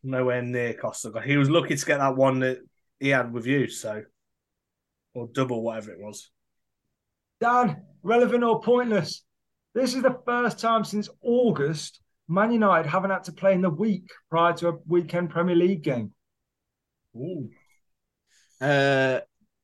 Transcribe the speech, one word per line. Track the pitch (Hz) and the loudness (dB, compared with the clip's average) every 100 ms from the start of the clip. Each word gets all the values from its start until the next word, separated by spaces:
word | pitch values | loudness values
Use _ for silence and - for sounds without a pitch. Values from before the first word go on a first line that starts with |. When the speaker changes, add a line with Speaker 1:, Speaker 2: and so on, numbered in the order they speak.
Speaker 1:
Nowhere | 131 131 127 123 | -6 -2 0 0
near | 123 123 120 | -4 -4 -4
Costa | 110 110 - 117 | -4 -8 -8 -10
goal. | 104 | -8
He | 131 143 | 0 2
was | 139 | 4
lucky | 165 - 143 | 2 2 -4
to | - | -2
get | 143 | 0
that | 135 131 | 0 2
one | 135 131 | 2 2
that | 131 127 - _ _ _ | 0 -2 -10 _ _ _
he | 139 | 0
had | 135 120 | 0 0
with | 117 117 | -4 -2
you, | 139 117 | 0 0
so, | - 110 107 - _ _ _ _ _ _ _ _ _ _ | -4 -10 -10 -12 _ _ _ _ _ _ _ _ _ _
or | 123 113 | -14 -6
double, | 131 127 117 | -2 -2 -2
whatever | 113 110 107 | -4 -8 -12
it | 87 | -16
was. | 104 101 - _ _ _ _ _ _ _ _ _ _ _ | -16 -18 -20 _ _ _ _ _ _ _ _ _ _ _
Speaker 2:
Dan, | 233 247 233 147 - _ | 0 2 2 -2 -12 _
relevant | 180 240 247 240 | 0 2 4 2
or | 233 220 | 2 0
pointless? | 226 247 240 208 147 - _ _ _ _ _ | 2 2 2 0 -2 -8 _ _ _ _ _
This | 226 254 | -2 0
is | 254 | 2
the | 254 254 | 0 0
first | - 240 240 - | -4 -2 -2 -2
time | 226 226 | 0 0
since | - 208 208 - | 0 -4 -8 -8
August | 240 240 240 151 143 160 - - _ _ - | 0 2 2 2 -2 -4 -10 -18 _ _ -4
Man | 180 220 | 0 2
United | 233 208 165 147 | 4 4 4 2
haven't | 185 196 | -2 -2
had | 185 | -4
to | - | -6
play | 151 196 | -2 2
in | 185 | 4
the | 185 | 2
week | 151 220 185 - - _ | 0 0 -2 -6 -20 _
prior | 165 170 | 2 2
to | 170 170 | 2 -2
a | 147 151 | -4 0
weekend | 175 160 175 170 | 0 0 -4 -2
Premier | 170 180 170 | -2 2 4
League | 175 190 | 2 0
game. | 147 120 104 - _ _ _ _ _ _ _ _ _ | -2 -4 -6 -12 _ _ _ _ _ _ _ _ _
Speaker 1:
Ooh. | 117 160 175 117 - _ _ _ _ _ _ _ _ _ _ | -12 -10 -10 -12 -16 _ _ _ _ _ _ _ _ _ _
Speaker 3:
Uh, | 135 143 139 135 131 127 - _ _ _ | 0 2 4 4 2 0 -4 _ _ _